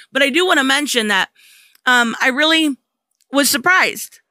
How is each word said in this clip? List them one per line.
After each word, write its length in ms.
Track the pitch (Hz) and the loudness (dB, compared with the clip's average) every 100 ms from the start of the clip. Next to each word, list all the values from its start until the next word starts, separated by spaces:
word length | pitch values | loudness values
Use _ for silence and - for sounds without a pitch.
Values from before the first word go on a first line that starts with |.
| - | -8
But 100 | 269 | -2
I 60 | 277 | -2
do 160 | 277 370 | 0 0
wanna 180 | 320 | 0
mention 460 | 262 277 294 247 214 | 0 0 -2 -2 -2
that, 200 | 196 - _ _ - _ _ - | -2 -2 _ _ -20 _ _ 0
um, 300 | 247 233 - | 2 0 0
I 80 | 247 | -2
really 480 | 254 311 320 311 254 _ _ _ _ _ | 0 2 2 0 -4 _ _ _ _ _
was 160 | 277 269 | 0 0
surprised 720 | 285 349 370 220 214 - - _ | 0 2 2 0 -4 -12 -18 _